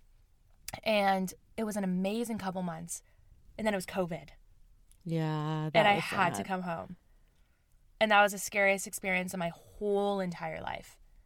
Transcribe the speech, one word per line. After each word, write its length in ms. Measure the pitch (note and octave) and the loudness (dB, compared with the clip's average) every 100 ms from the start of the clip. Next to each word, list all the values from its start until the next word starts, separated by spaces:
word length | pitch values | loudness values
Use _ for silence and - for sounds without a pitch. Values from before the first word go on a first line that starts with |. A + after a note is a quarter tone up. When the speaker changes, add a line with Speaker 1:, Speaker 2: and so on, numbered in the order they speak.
| - - _ _ _ - - - | -20 -20 _ _ _ -20 -16 -6
Speaker 1:
And 500 | - G#3 G3 F#3+ F#3 - _ - | 0 4 4 2 0 -6 _ -6
it 80 | |
was 140 | A3 G#3 | -4 -2
an 60 | |
amazing 540 | G3 F3+ F#3+ A3 A#3 A3 | -2 0 0 -2 -4 -4
couple 220 | F#3+ F#3 | -4 -4
months. 380 | F3+ D#3+ E3+ - - - - - - - | -6 -6 -10 -12 -14 -20 -20 -20 -18 -4
And 80 | G#3+ | 0
then 80 | |
it 40 | G3+ | 0
was 80 | F#3 | -2
covid. 440 | G3+ F3 D#3+ D3 - - - - - - - E3+ | -2 -2 -4 -10 -20 -20 -20 -20 -20 -20 -16 -4
Speaker 2:
Yeah, 640 | E3 D#3 D3+ D3+ D#3 D#3 | -2 0 -2 -2 -2 2
that 80 | A3 | 4
Speaker 1:
And 80 | G#3 | 6
I 80 | G3+ | 4
Speaker 2:
was 80 | - | 0
Speaker 1:
had 260 | - F3+ | 0 0
to 40 | G3+ | 0
Speaker 2:
sad. 80 | G3 | -4
Speaker 1:
come 140 | F#3 | -6
home. 340 | F3+ E3 F#3 F3 _ - _ _ _ _ _ _ _ _ | -4 -8 -8 -16 _ -20 _ _ _ _ _ _ _ _
And 120 | A3 | 6
that 100 | G#3 | 8
was 120 | G#3 | 6
the 40 | G3+ | 2
scariest 480 | - G#3 G3 G3 G#3 | -4 2 4 2 -2
experience 480 | - F#3+ F#3 F#3 | -6 -2 -2 -2
of 60 | F#3 | -4
my 100 | E3+ | -4
whole 680 | - - - G#3 G3+ G3+ G3+ | -6 -18 -4 0 2 2 0
entire 400 | F#3 E3 E3 D#3 | -2 -6 -8 -8
life. 360 | - - - - - - | -8 -10 -12 -20 -20 -20